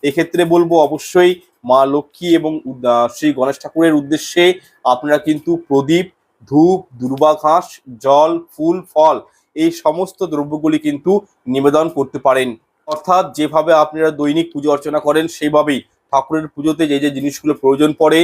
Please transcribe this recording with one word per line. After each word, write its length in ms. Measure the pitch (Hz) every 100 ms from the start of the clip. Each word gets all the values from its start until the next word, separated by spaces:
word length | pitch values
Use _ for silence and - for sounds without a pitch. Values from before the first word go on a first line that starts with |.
এক্ষেত্রে 400 | 147 139 165 170
বলবো 300 | 170 170 170 165
অবশ্যই 520 | 147 151 - 185 180 180 _ _
মা 160 | 123 127 139
লক্ষ্মী 420 | 143 143 _ 175
এবং 180 | 165 156 156 131
উদ-, 200 | 127 123
আহ, 200 | 120 120
শ্রী 200 | - 151
গণেশ 240 | 135 131 139
ঠাকুরের 320 | 147 160 165
উদ্দেশ্যে 500 | 151 139 151 - 175 175 185 _ _
আপনারা 340 | 120 127 147 147
কিন্তু 320 | 151 151 160 170
প্রদীপ, 500 | - 139 135 170 185 _ _ _ _
ধূপ, 340 | 139 165 185 - 120
দুর্বা 340 | 127 135 151
ঘাস, 320 | 151 151 165 185 - - 117
জল, 420 | 135 139 160 170 170
ফুল, 260 | - 156 180 175
ফল 220 | 151 156 131 - _ _
এই 160 | 151 165
সমস্ত 480 | 165 156 160 185 -
দ্রব্যগুলি 560 | 180 151 147 151 160 156
কিন্তু 340 | 151 143 - 202 - _ -
নিবেদন 400 | 127 139 151 160
করতে 300 | 165 135 143
পারেন। 300 | 135 131 127 113 _ _ -
অর্থাৎ 380 | 151 170 180 170
যেভাবে 380 | 123 151 156 156
আপনারা 380 | 160 151 156 160
দৈনিক 360 | 147 147 156 165
পুজো 160 | 147 147
অর্চনা 300 | 143 147 147
করেন 240 | 143 151 165
সেইভাবেই 520 | - 151 151 151 131 - _ _
ঠাকুরের 340 | 135 135 156 156
পুজোতে 380 | - 147 156 160
যে 120 | 143
যে 120 | 147
জিনিসগুলো 440 | 139 143 139 151
প্রয়োজন 360 | 143 135 135 151
পড়ে 280 | 147 156 160